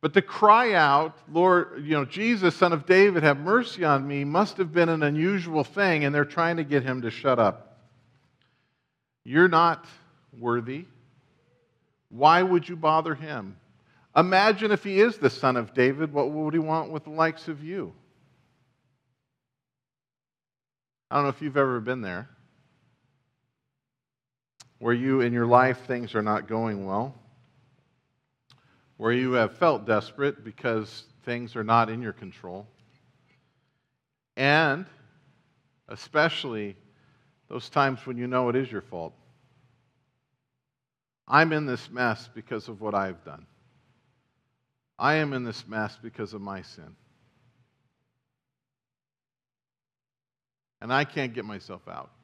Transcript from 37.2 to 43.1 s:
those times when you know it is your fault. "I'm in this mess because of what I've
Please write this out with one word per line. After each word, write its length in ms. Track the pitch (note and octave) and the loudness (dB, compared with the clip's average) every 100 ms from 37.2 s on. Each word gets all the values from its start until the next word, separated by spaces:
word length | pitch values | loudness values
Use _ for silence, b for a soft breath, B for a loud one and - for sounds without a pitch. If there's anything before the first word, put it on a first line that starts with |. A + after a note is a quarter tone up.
| _ _ _ | _ _ _
those 220 | B2 - | -14 -6
times 360 | D3+ C#3 B2+ - | 0 0 -2 -10
when 120 | A#2+ | -10
you 100 | B2 | -4
know 220 | B2+ B2 | -2 0
it 60 | B2 | -2
is 160 | C3 | -4
your 100 | G#2+ | -8
fault. 320 | - F2+ E2 _ _ _ _ _ _ _ _ _ _ _ _ _ _ _ _ _ _ _ _ _ _ | -12 -14 -14 _ _ _ _ _ _ _ _ _ _ _ _ _ _ _ _ _ _ _ _ _ _
"I'm 260 | C3+ E3 | 2 4
in 120 | D#3 D3 | 0 -4
this 240 | B2 - | -8 -8
mess 380 | A#2+ B2 A2 - | -4 -2 -2 -8
because 400 | - A2 A2+ G#2+ | -20 -10 -10 -10
of 140 | G#2 | -10
what 120 | G#2+ | -4
I've 300 | G2+ F#2+ | -4 -4